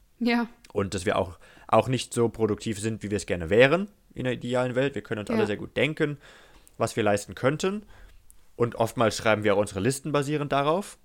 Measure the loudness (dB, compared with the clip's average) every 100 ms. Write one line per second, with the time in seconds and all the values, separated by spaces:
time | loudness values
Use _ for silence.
0 | _ -4 0 0 -2 -10 -8 -4 -2 -2
1 | -2 0 -2 -8 -20 -20 2 2 2 -2
2 | -4 0 0 0 -2 -2 -4 -4 -4 -6
3 | -4 -4 -4 -6 2 6 6 6 -2 _
4 | _ -6 -6 -4 -2 -2 0 0 -2 -4
5 | -6 -8 -2 0 0 -2 -4 -2 -2 0
6 | -2 -2 -14 -20 -20 -20 -20 -4 -2 0
7 | 2 0 -2 -2 -2 0 -4 -4 -10 -20
8 | -20 -20 -20 -20 -18 -2 -2 0 -2 2
9 | 2 2 2 2 4 2 0 0 0 -2
10 | -2 -2 -2 -4 0 0 2 0 -2 -16